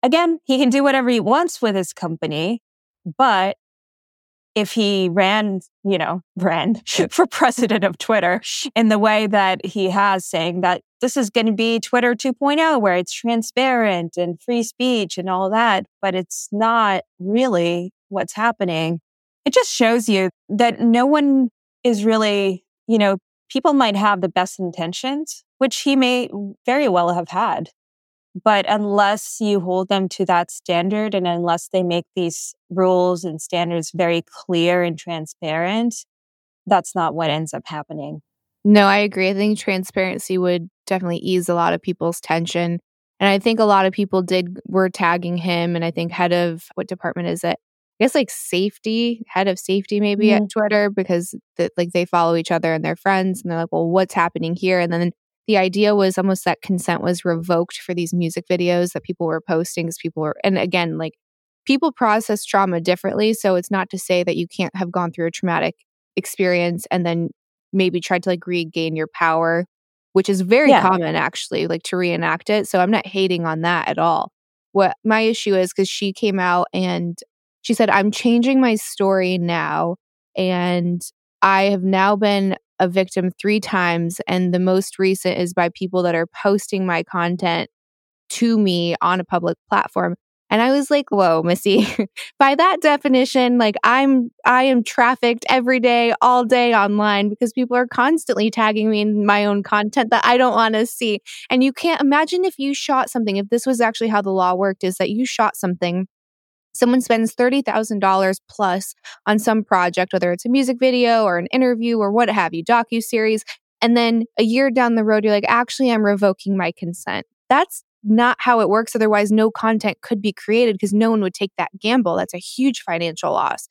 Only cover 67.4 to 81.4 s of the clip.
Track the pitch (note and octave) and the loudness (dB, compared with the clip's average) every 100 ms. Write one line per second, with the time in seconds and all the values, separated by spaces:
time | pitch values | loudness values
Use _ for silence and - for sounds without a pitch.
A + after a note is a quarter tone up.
67.4 | _ _ _ F#3+ F#3 F3 - F3+ F3+ F3+ | _ _ _ 0 0 0 -2 -2 0 -4
68.4 | F3 F3 E3 E3+ D#3+ D#3+ D#3 - E3 D#3+ | -4 -6 -4 -4 -4 -4 -6 -2 0 2
69.4 | E3 E3+ F3+ _ _ _ _ F#3+ F#3+ F#3+ | 0 0 -4 _ _ _ _ 0 0 -2
70.4 | F3+ A#3 D4 B3+ F#3 F#3 D#3+ D#3+ D#3+ - | 4 4 6 6 6 2 0 -2 -2 -6
71.4 | - - E3 E3 - F3+ F3+ E3+ D#3+ E3 | -6 -4 -2 -4 -4 -2 -2 0 -2 -4
72.4 | - G#3+ G3+ F#3+ F3+ G#3+ G3 F#3+ F#3+ F3 | 0 -2 0 0 2 0 -2 -2 0 0
73.4 | E3 D#3+ E3+ F3 - - E3 D#3+ - _ | -2 -2 -2 -2 -2 0 0 0 -4 _
74.4 | _ _ _ G3 F#3+ - G#3+ A3 A3+ A3+ | _ _ _ 2 2 0 0 2 2 0
75.4 | - F#3+ F#3 - F#3+ - G3+ F#3+ G#3+ G3 | 0 0 0 0 -2 -2 -6 -2 -2 0
76.4 | F3+ F3 - F#3 F#3 F3 F3 E3+ - _ | 0 0 0 -2 -2 -2 -4 -8 -16 _
77.4 | _ _ - A3+ A3 G3 G3+ G3+ A#3+ A#3+ | _ _ -4 0 4 4 2 0 2 2
78.4 | A#3+ C4 B3+ G#3+ - - G3 F#3+ F#3 F#3 | 4 4 2 0 -4 -2 0 2 0 0
79.4 | E3+ E3+ D3+ D3+ E3 F3+ _ _ _ - | -2 -2 -2 -2 -2 -4 _ _ _ -4
80.4 | F#3 F3+ F3+ F3+ F3 F3 - _ _ _ | -2 0 0 0 -2 -4 -8 _ _ _